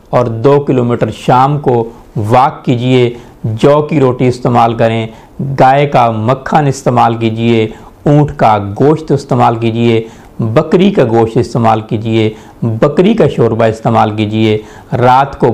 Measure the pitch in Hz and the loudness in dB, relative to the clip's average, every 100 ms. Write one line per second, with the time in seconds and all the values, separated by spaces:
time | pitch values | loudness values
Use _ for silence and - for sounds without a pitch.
0 | - 131 117 113 131 143 143 127 120 117 | -4 -2 -2 0 2 2 2 0 0 -2
1 | 113 - - 127 139 147 143 120 113 - | -4 -4 0 2 2 0 0 -2 -2 -10
2 | - - 104 123 143 151 - 120 127 127 | -12 -8 0 2 2 -2 -4 -2 0 2
3 | 120 117 - - 113 110 143 151 147 156 | 2 -2 -16 -10 -8 0 2 2 0 0
4 | 131 123 127 120 - 120 117 117 113 113 | 0 2 -2 -2 0 0 0 0 -2 -2
5 | 113 - - - 139 135 131 139 147 131 | -6 -12 -16 -10 -6 0 2 2 2 2
6 | 117 110 110 135 - 156 143 131 147 123 | 0 0 -2 -4 -2 0 0 -2 -2 0
7 | 117 113 113 110 117 113 110 - - - | 0 0 -4 -2 0 0 0 -6 -20 -6
8 | 160 147 143 - 117 104 101 104 135 156 | 0 2 0 0 0 0 -2 0 2 0
9 | - 139 - 123 120 117 117 113 117 113 | -2 -4 -2 0 0 0 -2 0 0 0
10 | - - - - 117 127 - 180 202 196 | -2 -14 -16 -8 -2 -2 0 2 2 2
11 | 123 113 113 117 - 123 113 110 107 107 | 2 2 0 0 -2 0 0 0 -2 -6
12 | 113 113 107 - - - 117 113 147 - | -2 0 0 -4 -16 -8 -6 -2 0 2
13 | 185 220 - - 113 110 113 107 - 110 | 2 2 0 0 0 2 0 0 0 0
14 | 110 107 104 110 110 107 - - - - | 0 -2 -2 0 0 0 -6 -20 -8 0
15 | 123 127 143 - 127 | 2 2 0 0 -2